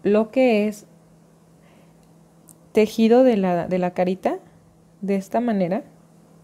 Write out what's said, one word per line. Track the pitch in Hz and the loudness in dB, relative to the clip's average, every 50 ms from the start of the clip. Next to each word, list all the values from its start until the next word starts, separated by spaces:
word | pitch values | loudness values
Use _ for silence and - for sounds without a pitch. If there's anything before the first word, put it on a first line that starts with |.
| - | -2
lo | 190 208 208 220 220 - | 0 0 0 0 0 0
que | 262 262 254 226 208 208 | 0 2 2 2 0 0
es | 214 208 - - - _ _ _ _ _ _ _ _ _ _ _ _ _ _ _ _ _ _ _ _ _ _ _ _ _ _ _ _ _ _ _ - - _ _ _ - | -2 -6 -10 -14 -20 _ _ _ _ _ _ _ _ _ _ _ _ _ _ _ _ _ _ _ _ _ _ _ _ _ _ _ _ _ _ _ -20 -20 _ _ _ 0
tejido | 220 214 214 - - 226 220 233 247 262 | 0 0 0 0 0 2 4 4 6 4
de | 262 233 202 | 4 2 2
la, | 190 185 175 170 160 175 | 0 0 -2 -2 -2 -4
de | 185 180 | -4 -2
la | 180 180 180 | -2 -2 -2
carita, | - 185 185 190 190 - 240 330 381 - - _ _ _ _ _ _ _ _ _ _ | -2 -2 -2 -2 -4 -4 -4 -6 -6 -10 -16 _ _ _ _ _ _ _ _ _ _
de | 202 190 196 | -6 -4 -4
esta | 196 190 - - 226 | -4 -4 -4 -4 -4
manera. | 240 240 214 196 185 165 185 247 302 - - _ _ _ _ _ _ _ _ _ | -2 -2 -2 -2 -2 -2 -4 -6 -8 -10 -18 _ _ _ _ _ _ _ _ _